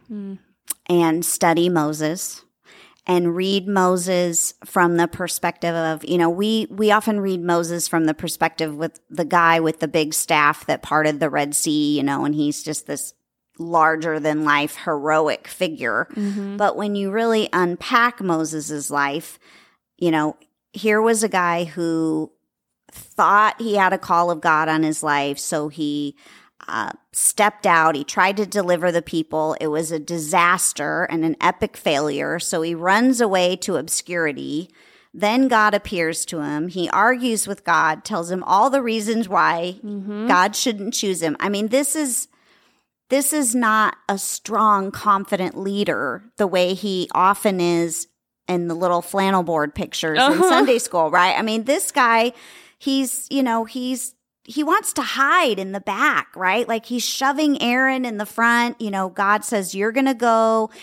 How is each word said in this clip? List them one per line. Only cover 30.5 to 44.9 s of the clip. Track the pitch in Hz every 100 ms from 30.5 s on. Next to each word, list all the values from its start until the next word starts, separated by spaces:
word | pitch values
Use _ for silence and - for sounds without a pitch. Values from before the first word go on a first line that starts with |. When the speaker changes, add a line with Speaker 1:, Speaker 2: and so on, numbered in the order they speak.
| 180 - - 147 156
Speaker 2:
and | 175 165 160
an | 151
epic | 170 180 - -
failure. | 185 143 151 143 143 165
So | - 180
he | 165
runs | 165 175 202 247 240
away | 226 185 180 185
to | - 165
obscurity. | 160 - - 175 160 139 135 147 180 _ _ _ _
Then | - 208 247 262
God | 226 214
appears | 202 - 185 165 170 -
to | 170
him. | 147 151 175
He | 185 170
argues | - 220 254 247 220 -
with | 196 -
God, | 160 160 156 -
tells | 208 170
him | 185 -
all | 190 254
the | 269
reasons | 240 220 208 226 190
why | 185 156 170 180 190
Speaker 1:
Mm-hmm. | 208 202 196 208 220
Speaker 2:
God | 180 196 208
shouldn't | 254 214 202
choose | - 202 175
him. | 165 147
I | 190
mean, | 202 214
this | 254 285 311
is, | 285 226 - _ _ _ _ _ _ _ -
this | 269 277
is | 302 254
not | 247 226 220 214 - -
a | 196
strong, | - - - 214 214 202
confident | 190